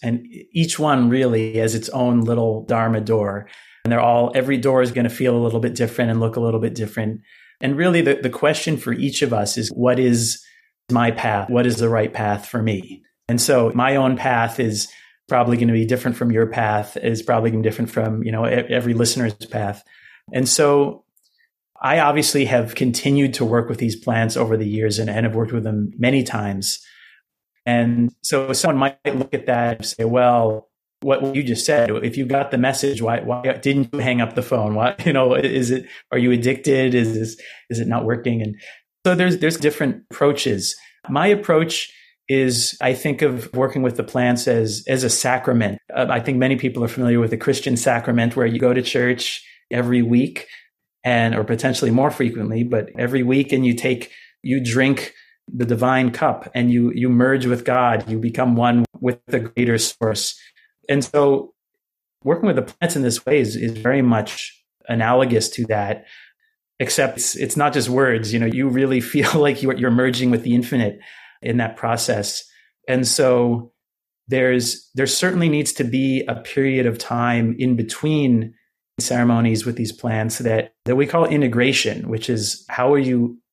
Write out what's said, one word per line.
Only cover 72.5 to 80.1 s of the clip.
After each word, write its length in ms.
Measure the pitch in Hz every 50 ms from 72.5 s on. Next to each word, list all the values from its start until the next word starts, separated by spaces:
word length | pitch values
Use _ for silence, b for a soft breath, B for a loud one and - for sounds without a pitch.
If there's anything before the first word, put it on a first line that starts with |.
| b b b b b b _ -
And 200 | 131 131 127 120
so 640 | - - 139 127 123 120 120 120 120 120 117 - _ _ _ _ _ _ _ _ _ _ _ 117
there's, 640 | 131 131 127 127 127 123 120 120 - - - _ -
there 120 | 127 135 -
certainly 400 | - - 180 185 185 180 170 165
needs 240 | 147 147 147 - -
to 100 | - 131
be 420 | 120 123 131 135 135 131 131 - -
a 80 | 123
period 500 | - - - - 143 135 135 131 131 123
of 120 | 120 113 117
time 580 | - - 123 120 120 120 120 117 117 113 117 -
in 180 | 131 127 123
between 800 | 117 110 110 - - - 156 156 151 143 127 120 113 110 113 b b b b b _ _ _ _ -
ceremonies 680 | - - 127 123 120 120 117 117 117 117 113 110 -
with 120 | 123 117 -
these 160 | 117 107 -
plants 460 | - - 120